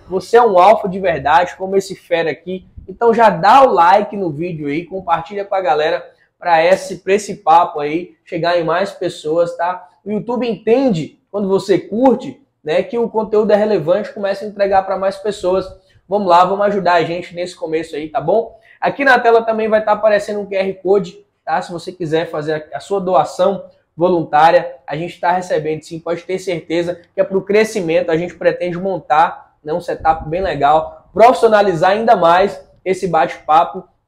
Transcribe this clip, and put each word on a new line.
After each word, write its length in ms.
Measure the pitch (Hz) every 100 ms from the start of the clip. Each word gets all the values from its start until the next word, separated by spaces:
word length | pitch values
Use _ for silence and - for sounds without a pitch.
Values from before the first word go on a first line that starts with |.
| -
você 280 | 180 - 233
é 60 |
um 160 | 233 180
alfa 300 | 190 220 202
de 120 | 190
verdade, 560 | 185 151 139 165 175 -
como 200 | 190 196
esse 200 | 196 180
fera 340 | - 170 160
aqui. 360 | 135 180 185 - - -
Então 260 | 185 233
já 160 | 226 226
dá 320 | 165 190 269
o 100 | 269
like 440 | 185 165 208 208 202
no 120 | 180
vídeo 380 | 147 180 156 147
aí, 180 | 151
compartilha 600 | 170 180 165 165 165 202
com 100 | 196
a 60 | 190
galera 440 | 180 151 156 170 - _ _ _
pra 260 | 175 165
esse, 340 | 170 190 - 175
pra 160 | 185
esse 220 | 208 208 170
papo 420 | - 170 160 151
aí 380 | 147 160 175 _
chegar 340 | _ 180 170 175
em 60 |
mais 260 | 160 170 196
pessoas, 680 | - 175 - 151 170 170 -
tá? 320 | 175 180 - _
O 60 | 196
YouTube 360 | 214 220 247 240
entende, 760 | 190 214 254 269 165 139 _ _
quando 180 | 202 190
você 300 | 190 196 175
curte, 640 | - 214 262 226 139 - _ _
né, 200 | 151 175
que 160 | 185 240
o 100 | 233
conteúdo 440 | 220 208 214 220
é 40 | 208
relevante, 560 | 214 196 147 196 214
começa 320 | 214 196 196
a 40 | 214
entregar 340 | 202 196 190
pra 160 | 190 185
mais 180 | 190 190
pessoas. 480 | 214 196 180 190 185 - _ _ -
Vamos 200 | 208 185
lá, 160 | 170
vamos 220 | 185 196 208
ajudar 280 | 196 175
a 100 | 175
gente 300 | 156 175 170 175
nesse 180 | 180
começo 400 | - 165 160 160
aí, 140 | 147 156
tá 120 | 143
bom? 380 | 151 214 220 - _ -
Aqui 240 | 180 -
na 120 | 277 247
tela 240 | 233 226
também 260 | 226 220 214
vai 140 | 214
tá 100 | 214
aparecendo 480 | 208 214 208 208 208
um 60 | 190
Q 100 | 190
R 180 | 190
Code, 500 | 190 175 202 175 - _ _
tá? 180 | - 170
Se 80 | 180
você 220 | 170 180
quiser 340 | - 160 160 170
fazer 420 | 156 151 156 -
a, 60 | 135
a 20 |
sua 200 | - 196
doação 640 | 180 180 139 - 190 185 - _ _ -
voluntária, 800 | 180 170 156 147 160 170 139 -
a 120 | - 147
gente 240 | 175 -
tá 100 | 175
recebendo 520 | 185 180 165 156 156
sim, 180 | - 165
pode 240 | 165 170
ter 140 | - 185
certeza 600 | 185 165 - 170 170 175 _
que 60 | -
é 40 |
pro 180 | 190 190
crescimento, 680 | 190 208 220 220 165 170 175
a 60 | 160
gente 180 | 175
pretende 420 | - 175 160 175 170
montar, 800 | 196 180 - 151 175 - - _
né, 100 | 151
um 80 | 175
setup 480 | 175 151 160 160 156
bem 140 | 175
legal, 640 | 190 143 139 156 156 - _
profissionalizar 760 | 190 220 - 226 208 202 165 185
ainda 240 | 208 226 208
mais 440 | 170 175 202 - - _
esse 220 | 180 185 185
bate-papo, 800 | 160 175 - - 160 - 190 - _